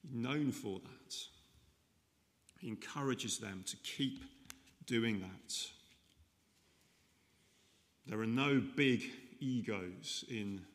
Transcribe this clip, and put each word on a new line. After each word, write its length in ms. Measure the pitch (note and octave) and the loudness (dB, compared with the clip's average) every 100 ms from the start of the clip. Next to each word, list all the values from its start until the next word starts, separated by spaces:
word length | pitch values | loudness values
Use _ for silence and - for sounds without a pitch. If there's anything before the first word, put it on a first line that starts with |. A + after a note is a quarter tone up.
He's 180 | D#3 A#2+ | -4 -2
known 300 | A#2+ D3 C#3+ | 2 4 2
for 300 | - G#2 F#2 | 2 -2 -4
that. 340 | - - - - - - - - - _ _ _ _ _ _ _ - - | -8 -20 -10 -8 -8 -14 -20 -20 -20 _ _ _ _ _ _ _ -20 -12
He 80 | D3 | -8
encourages 720 | G#2+ - D3+ C#3 B2 A2 - | -6 -6 -2 0 2 0 -2
them 240 | A2 F#2+ F#2 | -4 -6 -8
to 100 | - | -8
keep 460 | - - C3+ - - - - - - - - | -8 0 0 -2 -12 -18 -18 -18 -18 -20 0
doing 340 | A#2 A2+ G#2 | 2 4 2
that. 360 | F#2 F#2 - - - - - - _ _ - _ _ _ _ _ _ _ _ _ _ _ _ _ _ _ _ _ - | -2 -10 -8 -6 -6 -10 -20 -20 _ _ -20 _ _ _ _ _ _ _ _ _ _ _ _ _ _ _ _ _ -6
There 140 | G#2+ | -2
are 60 | A2 | 2
no 360 | A#2+ C#3+ C#3 G#2 - | 4 6 6 4 4
big 260 | C3+ A#2+ - - - - | 6 6 2 -10 -16 -4
egos 840 | C3+ B2+ A2 G2+ F2+ F#2 - - - | 0 0 0 -2 -4 -8 -6 -6 -4
in 300 | A2+ G2+ G2 F2+ | -4 -4 -4 -8